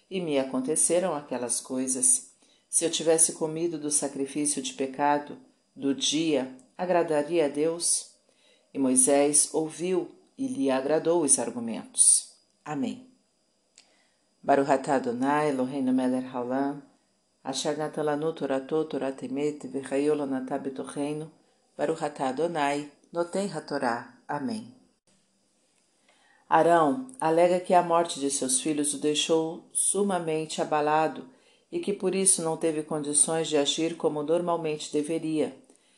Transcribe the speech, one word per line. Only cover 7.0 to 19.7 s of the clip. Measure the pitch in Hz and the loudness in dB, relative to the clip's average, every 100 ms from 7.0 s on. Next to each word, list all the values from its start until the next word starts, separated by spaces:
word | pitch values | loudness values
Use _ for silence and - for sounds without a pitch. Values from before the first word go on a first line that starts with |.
| 170 151 147 170 147 | 2 0 0 2 0
a | |
Deus?" | 139 160 170 175 - - _ _ _ _ _ _ | 2 -2 0 -2 -2 -4 _ _ _ _ _ _
E | 139 | -2
Moisés | 131 127 143 139 143 147 - | 2 4 6 6 6 4 2
ouviu | 156 156 156 180 180 - - _ - | 0 -4 -4 -2 -2 -2 -10 _ -8
e | 135 | -6
lhe | 135 135 | -2 0
agradou | 131 139 156 156 170 | 2 2 2 4 2
os | 143 - | 4 2
argumentos. | 117 120 117 107 - - - - - - _ _ - | 0 -4 -6 -8 -6 2 4 4 0 -20 _ _ -8
Amém. | 143 120 - - _ _ _ _ _ _ _ _ _ _ _ _ _ | -4 -4 -6 -14 _ _ _ _ _ _ _ _ _ _ _ _ _
Baruch | - 143 269 | 2 4 4
atah | 196 - 135 | 2 2 0
Adonai, | 240 240 139 302 302 | 0 -2 0 2 2
Eloheinu | 262 254 277 127 | 0 -2 -2 0
melech | 127 127 127 127 | 2 2 0 -4
haolam, | 131 120 131 139 143 - _ _ _ _ _ | -6 -2 -2 -2 -4 -12 _ _ _ _ _
asher | - - 160 147 | -8 -4 -2 -2
natan | 151 156 | -4 -2
lanu | 151 147 160 | -2 0 -2
torato, | 160 139 135 135 160 156 | -4 -2 -2 -2 -2 -2
torat | 139 135 135 | -4 -6 -6
emet, | 127 135 147 147 | -8 -2 -2 -4
v'chayot | 127 | -8